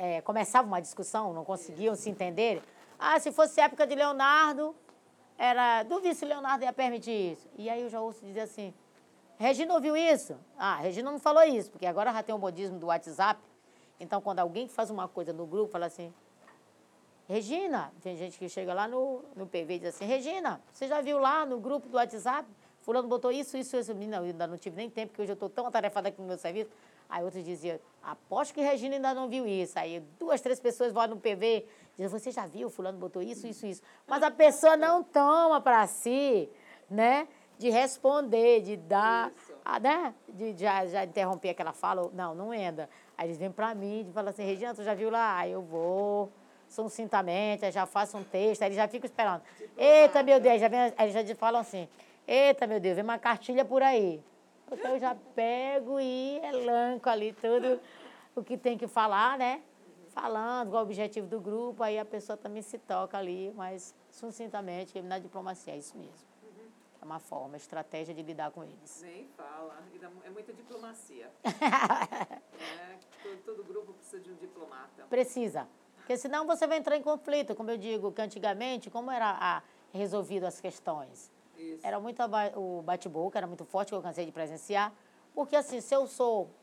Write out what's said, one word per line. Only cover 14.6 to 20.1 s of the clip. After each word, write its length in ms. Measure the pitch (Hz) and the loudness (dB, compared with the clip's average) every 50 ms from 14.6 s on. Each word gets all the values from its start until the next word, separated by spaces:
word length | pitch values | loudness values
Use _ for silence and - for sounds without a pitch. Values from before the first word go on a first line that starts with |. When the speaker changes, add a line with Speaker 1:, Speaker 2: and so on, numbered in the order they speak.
| 254 247 | -8 -6
Speaker 1:
faz 220 | - - 226 196 | -4 -4 -4 -4
uma 180 | 214 196 185 180 | -4 -6 -8 -8
coisa 240 | - 180 170 156 165 | -6 -8 -6 -6 -6
no 140 | 160 170 | -8 -8
grupo, 240 | 160 160 208 214 208 | -6 -2 -2 -2 -2
fala 160 | 208 175 175 | -4 -6 -6
assim, 260 | 170 170 - 170 170 170 _ _ _ _ _ _ - - _ _ _ _ _ _ _ _ _ _ _ _ _ _ - | -6 -8 -10 -16 -16 -18 _ _ _ _ _ _ -20 -20 _ _ _ _ _ _ _ _ _ _ _ _ _ _ -6
"Regina", 640 | 185 220 220 202 277 349 392 370 285 214 156 139 - - - | -4 -4 -4 -2 -4 -4 -2 -2 -2 -2 -4 -6 -10 -14 -12
tem 140 | 185 180 | -12 -10
gente 220 | 160 175 185 165 - | -8 -10 -10 -10 -10
que 100 | 185 175 | -12 -10
chega 240 | - 196 190 180 180 | -8 -8 -6 -4 -4
lá 120 | 190 208 226 | -2 -2 -2
no, 340 | 247 254 262 269 262 254 302 294 277 | -2 -2 -2 -2 -4 -8 -10 -14 -14
no 120 | 202 190 | -14 -12
P 180 | 180 - 175 165 | -8 -6 -6 -6
V 100 | 151 180 | -6 -6
e 40 | 175 | -6
diz 100 | 175 175 170 | -6 -8 -8
assim, 100 | - 196 | -8 -4
"Regina, 560 | 208 | -2